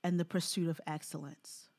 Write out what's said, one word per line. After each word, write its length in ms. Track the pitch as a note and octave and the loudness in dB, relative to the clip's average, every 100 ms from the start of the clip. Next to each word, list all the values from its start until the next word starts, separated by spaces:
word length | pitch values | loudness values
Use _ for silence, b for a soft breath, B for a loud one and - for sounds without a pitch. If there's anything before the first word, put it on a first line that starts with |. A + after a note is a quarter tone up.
and 160 | F3 F3 | 4 4
the 60 | |
pursuit 440 | E3+ F#3 - - E3+ | 4 2 2 2 2
of 120 | D#3 - | 0 -4
excellence. 800 | D3+ - - C#3+ C3+ - - - | -6 -6 -8 -10 -14 -18 -18 -20